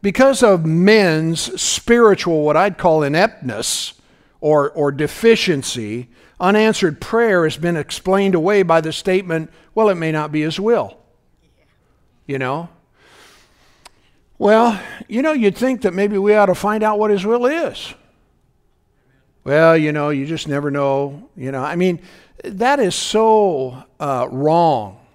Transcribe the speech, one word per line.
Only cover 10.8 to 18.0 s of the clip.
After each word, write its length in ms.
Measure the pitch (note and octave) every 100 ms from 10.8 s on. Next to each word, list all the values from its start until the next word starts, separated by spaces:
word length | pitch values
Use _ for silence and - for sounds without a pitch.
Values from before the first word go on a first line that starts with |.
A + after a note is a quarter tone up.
| G#2+ - _ _ _ _ _ _ _ _ _ _ _ _ -
You 120 | C#3
know? 300 | B2+ C#3+ E3+ _ _ _ _ - - _ _ _ _ _ - _ _ _ _ _
Well, 440 | G3+ A3 A#3+ G3+ - - -
you 140 | G#3+
know, 120 | D#4
you'd 240 | D#4 A3+ -
think 240 | B3+ B3+
that 120 | G3+
maybe 240 | F3 G3+ G3+
we 160 | G3+
ought 120 | G#3+ G3+
to 80 | F3+
find 280 | G3+ G#3+
out 160 | G#3+ G#3
what 120 | G#3+
his 140 | G3+ G3
will 200 | A#3+ B3
is. 480 | D#4+ C4+ - - -